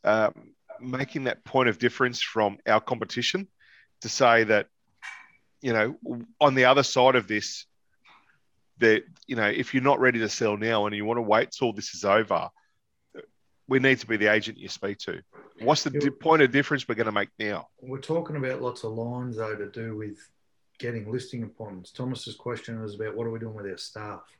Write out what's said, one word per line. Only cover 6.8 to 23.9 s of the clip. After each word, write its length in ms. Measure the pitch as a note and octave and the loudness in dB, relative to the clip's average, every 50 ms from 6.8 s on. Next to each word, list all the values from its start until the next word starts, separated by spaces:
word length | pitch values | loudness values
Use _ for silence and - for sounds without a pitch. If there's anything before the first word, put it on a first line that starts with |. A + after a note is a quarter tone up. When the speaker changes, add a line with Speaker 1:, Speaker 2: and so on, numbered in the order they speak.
| C3+ | 4
Speaker 1:
side 320 | - - C3+ B2 C3 B2+ | 2 2 4 4 6 6
of 120 | B2 G#2 | 4 0
this, 380 | F#2+ G#2+ G#2+ - - - - - _ _ _ _ _ _ _ _ _ _ _ _ _ _ _ _ _ _ _ _ _ _ | 0 -4 -4 -4 -6 -12 -12 -16 _ _ _ _ _ _ _ _ _ _ _ _ _ _ _ _ _ _ _ _ _ _
that, 260 | _ A#2 A2+ G#2+ G#2+ - - - _ _ | _ 4 6 6 4 2 -8 -20 _ _
you 80 | - C3+ | -8 -4
know, 100 | A2+ G#2+ | 0 0
if 260 | G#2 - - A#2+ - - | 0 0 -2 -4 -2 -2
you're 100 | C3+ B2+ | 0 2
not 160 | C#3 C#3+ - | 4 2 4
ready 200 | C3 B2+ A#2+ A#2 | 4 2 2 2
to 100 | A2 G#2 | -2 -2
sell 260 | - - A#2+ A2 G#2 | -2 -2 0 0 0
now 300 | G2+ G#2+ A2+ A#2 G#2+ G#2 | 0 -2 -2 0 0 0
and 100 | G#2 G#2 | -2 -4
you 80 | G#2 G#2 | -4 -4
wanna 180 | G#2+ A#2 A#2+ | -2 -2 -2
wait 300 | A#2 G#2 G#2 A2+ A#2+ - | 2 2 4 2 2 0
till 220 | - - C3 A#2+ G#2 | -4 -2 -2 -2 -2
this 200 | G2+ G#2+ - - | -4 -10 -12 -12
is 120 | F2+ - | -4 0
over, 420 | G2 G2 G#2+ A2 - G2 E2+ - - _ _ _ _ _ _ _ _ _ _ _ _ _ C#3+ - _ _ _ _ _ _ _ _ | 2 4 4 4 2 -2 -2 -2 -6 _ _ _ _ _ _ _ _ _ _ _ _ _ -20 -20 _ _ _ _ _ _ _ _
we 100 | - C3 C3+ | 0 0 4
need 200 | B2+ C3+ C3 A#2 | 4 4 2 2
to 80 | - | 0
be 80 | A2+ A2+ | -4 -2
the 160 | G#2 G#2 G#2+ | 2 4 4
agent 260 | G#2+ A2 G#2 A2+ A2 | 2 2 0 -4 -12
you 120 | - F#2 F#2+ | -14 -14 -16
speak 280 | - - - G2 G#2 - | -14 -8 -8 -8 -8 -8
to. 220 | - - F2 - - _ _ - - - _ _ | -10 -10 -10 -10 -12 _ _ -20 -20 -20 _ _
What's 240 | A2 B2 D3+ D3+ - | 4 4 4 4 2
the 80 | C#3+ | -2
Speaker 2:
Yeah. 80 | C3+ D3 | -2 0
Speaker 1:
di-, 100 | D3 C#3 | 0 0
point 300 | C#3 - - E3 E3 D#3 D3 | -2 -2 4 4 6 8 8
of 80 | B2+ A#2 | 6 6
difference 340 | C#3 C#3 - D3+ C3+ - | 2 2 2 -2 -4 -2
we're 80 | - A#2 | -4 -2
gonna 160 | G#2+ A2+ A2 | -2 0 0
make 160 | G#2 G#2 G2+ - _ | 0 -2 -2 -2 _
now? 300 | _ A2 G#2 G#2 E2+ - _ _ _ | _ -4 -4 -4 -4 -8 _ _ _
Speaker 2:
We're 180 | - B2+ C3 C#3 | -14 -12 -12 -12
talking 380 | - - D#3+ E3+ E3+ - D#3 | -6 -4 -4 -4 -4 -4 -6
about 240 | D3 C3 B2+ B2+ B2+ | -6 -4 -6 -6 -4
lots 240 | B2+ B2 A#2+ - - | -6 -6 -8 -8 -10
of 80 | A2+ A2 | -8 -8
lines, 420 | A2+ A2+ A#2+ B2 B2 B2 B2+ A#2 | -6 -6 -6 -6 -6 -8 -8 -6
though, 180 | A2 A2+ G#2+ G#2+ | -6 -6 -6 -6
to 100 | G#2 G#2 G2+ | -8 -10 -10
do 280 | - A#2 A2+ A2+ G#2+ | -10 -10 -10 -10 -8
with 200 | G#2+ A2 G#2 G2+ _ - _ _ _ _ _ _ _ _ _ _ | -10 -10 -12 -12 _ -20 _ _ _ _ _ _ _ _ _ _
getting 340 | _ - A#2+ A#2 A2+ G#2 G#2+ | _ -10 -8 -8 -8 -8 -8
listing 320 | A#2 B2+ A#2+ - - A#2+ A2+ | -8 -8 -8 -8 -10 -10 -10
appointments. 480 | G#2+ _ _ A2+ G#2 G2 F#2 F#2 - | -10 _ _ -14 -14 -14 -16 -18 -20
Thomas's 440 | _ - B2+ B2+ B2+ A#2+ - A2+ G#2+ | _ -10 -8 -8 -8 -10 -12 -16 -16
question 460 | - - A#2+ A#2+ A2+ - - A2+ A2 | -12 -10 -10 -10 -10 -10 -12 -12 -10
was 140 | A2 G#2+ G2+ | -10 -10 -10
about 200 | G2+ A2 A2 G2 | -8 -8 -8 -6
what 100 | A2 A#2 | -6 -8
are 40 | A#2 | -6
we 80 | A2+ A2+ | -8 -8
doing 140 | A2+ A2+ G#2+ | -10 -12 -12
with 120 | G#2+ G2+ | -10 -10
our 100 | G2 F#2 | -12 -12
staff? 440 | - - - | -12 -14 -16